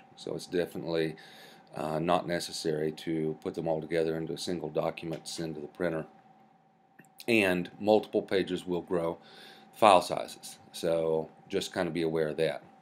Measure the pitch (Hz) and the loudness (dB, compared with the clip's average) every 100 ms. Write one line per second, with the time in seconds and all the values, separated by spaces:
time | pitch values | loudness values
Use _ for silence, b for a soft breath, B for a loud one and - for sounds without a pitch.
0 | - - - 82 - 90 85 92 82 82 | -20 -14 -8 -8 -4 -2 -2 -4 -2 0
1 | 80 - B B B B B - 78 78 | 0 -2 B B B B B -6 -4 -2
2 | 85 87 - 87 - - 82 76 78 78 | 2 2 2 -4 -4 -6 -4 -2 -2 -4
3 | - 80 78 78 92 85 82 78 78 82 | -4 -2 -2 -4 -6 -4 -2 -2 -2 0
4 | 80 80 80 80 - 87 76 76 82 80 | 0 0 -4 -6 -4 -4 -4 -2 -2 -2
5 | 82 80 - - 82 76 73 - 87 80 | -6 -8 -8 -8 -8 -8 -10 -4 -2 -2
6 | 78 - - - - _ _ _ _ - | -6 -14 -20 -20 -20 _ _ _ _ -20
7 | - - - 113 98 90 87 - 104 107 | -20 -8 2 4 4 2 -2 -2 4 4
8 | - 107 101 98 90 90 90 87 82 90 | 4 -2 2 0 0 -2 -2 -4 0 0
9 | 82 87 B B B B B - 110 90 | 0 -4 B B B B B 6 8 8
10 | 85 - - - - - - - 85 82 | 6 -2 -6 -12 -16 -18 -18 -4 0 0
11 | 82 80 78 - - 98 - - 87 80 | 2 0 -2 -10 -6 -4 -4 -2 -2 0
12 | 82 80 78 73 78 69 - - | 0 0 0 0 0 -2 -10 -20